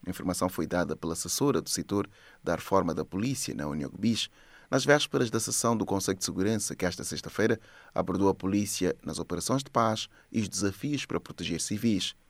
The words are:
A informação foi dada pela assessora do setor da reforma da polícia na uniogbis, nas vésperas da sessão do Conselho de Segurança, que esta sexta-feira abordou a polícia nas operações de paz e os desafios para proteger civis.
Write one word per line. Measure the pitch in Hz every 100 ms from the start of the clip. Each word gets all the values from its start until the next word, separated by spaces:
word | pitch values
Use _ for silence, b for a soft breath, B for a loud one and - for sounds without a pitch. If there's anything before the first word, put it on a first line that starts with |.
| 90
A |
informação | 90 87 90 92
foi | - 82
dada | 90 85 -
pela | 80
assessora | 82 87 - 143 113
do | -
setor | - 82 101 - B B B
da | -
reforma | 82 - 95 87
da | 82
polícia | 78 92 117 135 -
na | - 73
uniogbis, | 76 69 - 107 110 - B B B B
nas | 135
vésperas | 131 143 - 143 123
da | 113
sessão | 110 113 117 113
do |
Conselho | 101 98 92 95
de |
Segurança, | - 90 95 110 -
que | - 90
esta | -
sexta-feira | - 71 - - 110 113 B B B
abordou | - 90 90 98
a |
polícia | 95 92 101 104 - 90 -
nas | - 78
operações | 85 87 - 127
de | 139
paz | - 113 110 - b b
e | 113
os | 104
desafios | - 98 95 143 143
para | - 87
proteger | - - 85 82
civis. | - 104 117 101 - -